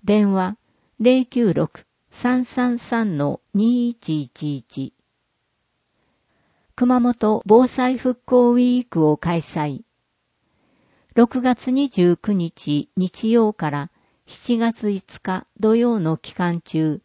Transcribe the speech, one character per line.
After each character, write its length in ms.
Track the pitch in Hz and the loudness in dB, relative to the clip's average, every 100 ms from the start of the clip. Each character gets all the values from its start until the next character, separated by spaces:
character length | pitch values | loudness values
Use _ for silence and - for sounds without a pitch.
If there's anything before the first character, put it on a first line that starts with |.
電 280 | - 208 202 | 2 2 2
話、 260 | 190 185 214 _ _ _ _ | 2 -2 -6 _ _ _ _
零 240 | 226 254 247 | 2 2 0
九 280 | - 226 | 0 0
六 320 | 160 156 - - _ _ | 0 -2 -6 -20 _ _
三 340 | - 247 254 254 | -6 -2 -2 -2
三 320 | - 247 240 | -4 -2 -2
三 400 | - 233 220 156 | -4 -4 -2 -2
の 240 | 143 - _ | -2 -4 _
二 360 | 196 226 247 240 | -2 0 0 -2
一 320 | 233 - 156 | -6 -6 -6
一 340 | 135 - 151 143 | -6 -8 -8 -8
一。 380 | - - 135 _ _ _ _ _ _ _ _ _ _ _ _ _ _ _ _ _ _ - | -10 -10 -10 _ _ _ _ _ _ _ _ _ _ _ _ _ _ _ _ _ _ -4
熊 260 | 247 254 | 0 2
本 400 | 240 240 214 214 - | 2 0 0 -2 4
防 220 | 220 254 | 4 4
災 300 | - 254 254 | 0 -2 -2
復 240 | 254 247 | -4 -6
興 300 | - 247 240 | 0 2 4
ウ 20 | 240 | 4
ィ 240 | 247 247 | 2 0
ー 80 | 247 | -2
ク 200 | 165 156 | 0 2
を 100 | 151 | 2
開 240 | 170 170 | -2 -4
催。 400 | - - 151 135 - _ _ _ _ _ _ _ _ _ _ _ _ | -4 -6 -6 -8 -14 _ _ _ _ _ _ _ _ _ _ _ _
六 280 | - 233 254 | 2 2 2
月 300 | 247 247 - | -2 -2 -2
二 180 | 254 277 | -2 -2
十 260 | - 175 175 | 2 2 2
九 180 | - | -2
日 560 | 202 170 - - 147 139 - | -2 -4 -8 -4 -2 -2 -4
日 360 | 185 - 220 | -4 -4 0
曜 200 | 233 214 | 2 2
か 180 | 214 156 | -2 -6
ら 220 | 143 143 _ _ _ _ | -6 -8 _ _ _ _
七 300 | - - 240 | -20 -4 0
月 340 | 233 226 214 | 0 -2 -4
五 280 | 196 - - | -6 -8 -14
日 260 | - 185 - _ | -8 -8 -8 _
土 160 | 214 226 | 0 2
曜 240 | 240 226 | 2 0
の 160 | 160 160 | -2 -4
期 180 | - | -8
間 280 | - 175 175 | -6 -4 -4
中 400 | - 160 156 147 | -6 -2 -2 -4